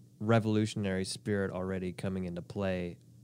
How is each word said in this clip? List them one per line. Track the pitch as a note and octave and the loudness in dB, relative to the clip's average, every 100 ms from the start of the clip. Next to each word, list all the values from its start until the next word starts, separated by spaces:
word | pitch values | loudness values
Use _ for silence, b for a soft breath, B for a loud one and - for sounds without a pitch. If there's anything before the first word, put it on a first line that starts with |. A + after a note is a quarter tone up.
| - - | -8 -4
revolutionary | G#2+ A#2 A2 G#2+ A2 A2 G2 F#2+ | 4 4 6 4 2 0 0 0
spirit | F#2+ - A2 G2+ F#2+ | -2 -4 -2 0 0
already | F#2 F#2 F#2+ F2+ | -2 -2 -2 -4
coming | - G2+ F#2+ F#2 | -4 -4 -4 -4
into | F2 | -6
play, | E2 G#2 F#2+ F2+ F2 - - - | -6 -2 0 0 -4 -8 -18 -20